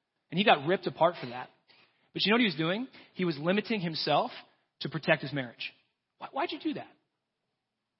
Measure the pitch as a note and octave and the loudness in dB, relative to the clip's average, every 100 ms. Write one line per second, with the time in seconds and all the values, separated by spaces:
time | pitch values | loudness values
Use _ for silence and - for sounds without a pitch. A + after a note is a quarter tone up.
0 | _ _ _ E3 G#3+ E3+ C#3 F#3+ - C#3+ | _ _ _ 2 6 6 4 0 0 2
1 | E3 F3 B2+ A#2+ C3 _ _ _ _ _ | 2 2 -8 -10 -12 _ _ _ _ _
2 | _ C3+ F3+ A3+ A#3 D3+ D#3+ G3 C4 - | _ -2 2 4 4 0 -2 -2 -6 -12
3 | - - F3+ C#3+ D#3+ G3+ G#3 A3 E3+ D#3 | -12 -4 -2 0 0 0 0 -2 -2 -4
4 | - D3 A#3+ - - _ _ - C#3 D3+ | 0 2 0 -6 -20 _ _ -12 -8 -2
5 | - D#3 C#3+ C#3 B2 - - - _ _ | 2 2 0 -6 -6 -10 -14 -16 _ _
6 | _ - - C4+ F4 D4+ D#4+ G3+ - _ | _ -16 -10 -6 -4 -4 -6 -6 -10 _
7 | _ _ _ _ _ _ _ _ _ _ | _ _ _ _ _ _ _ _ _ _